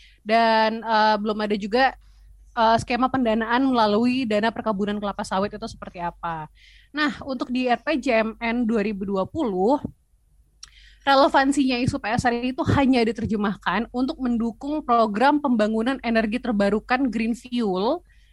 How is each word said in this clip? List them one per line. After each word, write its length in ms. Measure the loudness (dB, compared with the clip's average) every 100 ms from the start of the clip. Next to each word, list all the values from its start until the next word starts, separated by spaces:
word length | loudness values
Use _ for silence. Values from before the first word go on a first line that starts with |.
| -20 _
Dan, 560 | 0 4 4 4 2 0
eh, 360 | 0 2 4 2
belum 240 | 0 -2
ada 120 | -2 -2
juga, 320 | 0 2 2 0 -16 -20 -20 -20 -10 0
eh, 200 | 2 2
skema 320 | 0 0 0
pendanaan 560 | 0 0 0 0 0 2
melalui 560 | 2 2 2 2 0
dana 240 | 0 0 0
perkebunan 480 | -2 -4 -2 -2 -4
kelapa 320 | -6 -6 -4
sawit 240 | -2 -4
itu 160 | -6 -12
seperti 320 | -12 -16 -10
apa. 480 | -10 -8 -8 -8 -10 _ -20 -20 _
Nah, 320 | -4 -2 -4
untuk 320 | -8 -6 -4
di 160 | -2 0
R 80 | 0
P 240 | -2 -2
J 240 | 0 0 0
M 40 | -4
N 240 | -4 -2 0
dua 160 | 0
ribu 240 | 0 -4 -4
dua 160 | -2
puluh, 560 | -2 -2 -2 0 2 2 -2 -14 _ _ _ _ _ _ -20 -20 -20 _ 2
relevansinya 720 | 4 6 4 2 2 0 0
isu 240 | -2 -4
P 80 | -4
S 160 | -2 0
R 80 | -2 -2
itu 160 | -4 0
hanya 320 | 2 4 4 2
diterjemahkan 800 | 0 -2 -2 -2 -4 -2 -2 -2
untuk 240 | -4 -4 -4
mendukung 640 | -4 -2 -4 -6 -8 -6
program 560 | 0 2 2 2 2 2
pembangunan 640 | 2 2 0 0 -2 -4
energi 400 | -2 0 0 -2
terbarukan 640 | -2 0 2 0 0 -2 0
green 320 | -2 -2 -4
fuel, 640 | -6 -2 0 0 0 -2 -6 _ _